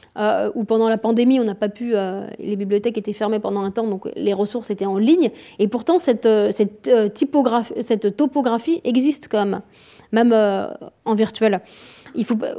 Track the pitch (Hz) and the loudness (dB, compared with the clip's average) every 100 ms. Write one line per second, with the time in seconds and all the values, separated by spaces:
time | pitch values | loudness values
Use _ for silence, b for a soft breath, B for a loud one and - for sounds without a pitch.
0 | b - 214 196 208 - 208 220 220 220 | b -4 0 0 -2 -4 -2 0 2 0
1 | 220 233 240 262 220 190 208 - 240 214 | 0 2 4 2 0 -2 -6 -4 -2 -2
2 | 190 196 - - - 202 196 202 233 233 | -2 -6 -10 -10 -6 -4 0 0 0 -4
3 | 208 202 214 214 208 196 196 196 226 190 | -6 -4 -2 -2 -2 -4 -4 -4 -4 -4
4 | - - 202 196 208 247 220 196 196 190 | -8 -4 -2 0 -2 -4 -6 -4 -2 2
5 | 226 349 262 B B B 208 240 285 339 | 4 4 2 B B B -2 0 0 2
6 | 285 233 233 214 208 202 208 - - 240 | 2 2 4 4 2 0 -2 -2 2 2
7 | 208 208 277 294 247 233 226 - 233 214 | 2 0 0 2 2 0 -2 -6 -2 0
8 | 208 202 294 294 247 233 277 330 247 247 | 0 0 0 0 0 -2 -2 -2 0 2
9 | 277 285 - 214 202 190 - B B B | 2 -2 -4 -2 0 -4 -8 B B B
10 | B 220 240 220 208 196 - - - _ | B 2 4 4 4 0 -4 -10 -18 _
11 | - 214 214 - 220 185 B B B B | -2 0 0 0 0 0 B B B B
12 | B - 214 220 - | B -6 -2 -2 -4